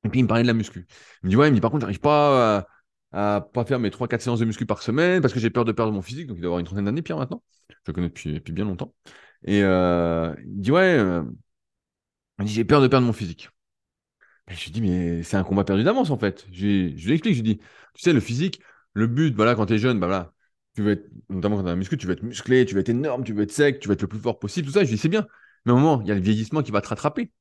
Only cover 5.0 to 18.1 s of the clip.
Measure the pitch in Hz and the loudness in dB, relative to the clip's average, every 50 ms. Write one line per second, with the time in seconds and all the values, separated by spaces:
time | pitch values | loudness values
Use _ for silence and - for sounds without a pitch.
5 | 165 180 185 185 156 123 - 127 110 113 87 120 117 113 107 - 117 110 107 98 | 2 2 2 4 2 2 0 2 -2 0 2 2 0 0 0 0 0 -2 -2 -4
6 | 90 - 123 143 170 135 107 85 82 87 87 87 85 82 95 101 98 101 120 160 | -6 -8 -12 -14 -12 -12 -12 -6 -4 -2 -2 -2 -4 -4 -4 -4 -2 -2 -2 -4
7 | 160 - 175 156 135 131 175 240 _ _ _ _ _ _ - _ _ - 76 85 | -6 -6 -6 -6 -6 -8 -8 -14 _ _ _ _ _ _ -20 _ _ -8 -4 -4
8 | 87 85 - - - 76 73 78 - - 82 87 104 104 92 85 - - _ _ | -4 -4 -6 -8 -8 -8 -8 -8 -8 -8 -6 -6 -4 -4 -4 -6 -10 -12 _ _
9 | _ - - - - _ _ _ _ - 101 101 101 95 92 92 90 90 87 87 | _ -20 -20 -20 -20 _ _ _ _ 0 2 4 4 4 4 4 4 2 2 2
10 | 85 85 82 82 82 82 76 - 53 - 98 98 98 107 139 175 185 190 175 139 | 2 0 0 0 -2 -4 -6 -10 -14 -12 -10 -6 -2 2 4 4 4 4 4 4
11 | 104 92 87 85 78 60 60 - _ _ _ _ _ _ _ _ _ _ _ _ | 4 2 0 -2 -4 -6 -10 -16 _ _ _ _ _ _ _ _ _ _ _ _
12 | _ _ _ _ _ _ _ - 101 107 107 110 113 90 147 147 135 127 131 131 | _ _ _ _ _ _ _ -6 -6 -4 -2 -2 2 4 4 6 6 6 4 4
13 | 123 120 110 - 107 85 82 - - - _ _ _ _ _ _ _ _ _ _ | 4 2 0 -2 -6 -10 -10 -12 -18 -20 _ _ _ _ _ _ _ _ _ _
14 | _ _ _ _ _ _ _ _ _ - 92 87 - - 78 110 113 95 90 90 | _ _ _ _ _ _ _ _ _ -18 -14 -14 -14 -10 -6 -2 -2 0 0 0
15 | 90 85 85 82 82 - - 98 90 - 95 98 98 - 98 98 117 170 226 269 | 0 -2 -4 -4 -6 -4 -2 -2 -2 0 0 -2 0 0 0 2 2 2 2 0
16 | 233 156 143 107 110 101 95 - - 101 90 87 98 104 104 95 92 85 73 78 | 0 -2 -2 -2 -2 -4 -4 -6 -18 -20 -12 -6 -2 0 2 2 0 -2 -4 -6
17 | 80 98 147 165 - 233 180 123 113 110 107 107 - - _ - - _ _ - | -2 0 0 0 2 0 0 0 0 -2 -2 -2 -6 -20 _ -20 -20 _ _ -2
18 | - 175 | 0 2